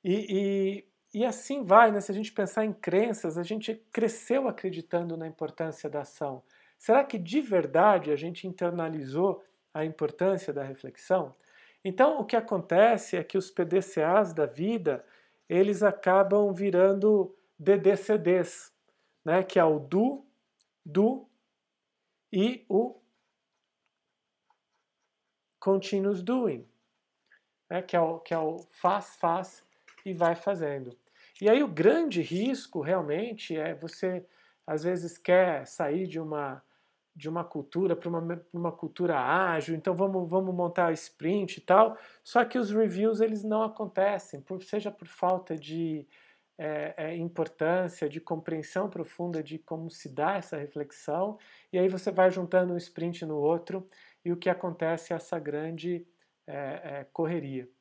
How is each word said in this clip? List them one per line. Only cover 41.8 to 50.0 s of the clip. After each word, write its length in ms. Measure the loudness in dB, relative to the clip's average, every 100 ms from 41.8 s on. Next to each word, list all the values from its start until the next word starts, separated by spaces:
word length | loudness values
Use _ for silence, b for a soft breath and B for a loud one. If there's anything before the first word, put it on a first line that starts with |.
| 6 2 B B
só 180 | 0 0
que 140 | 2 0
os 120 | 0
reviews, 500 | 2 0 2 0 2
eles 240 | 0 0
não 180 | -2 -2
acontecem, 800 | -2 -4 -6 0 0 0 -8 -18
por, 220 | -12 -12
seja 280 | -6 -6 -6
por 180 | -12 -20
falta 480 | -2 0 0 -2 -10
de, 500 | -8 -6 -4 -6 -10 b b b b -10
é, 380 | -6 -6 -6 -6
é, 200 | -8 -6
importância, 920 | -8 -4 -6 -2 0 2 0 -4 -6
de 120 | -6
compreensão 680 | -8 -8 -6 -8 -6 -4 -4
profunda 540 | -6 -12 -8 -6 -6
de 160 | -8 -12
como 320 | -10 -10 -10
se 180 | -14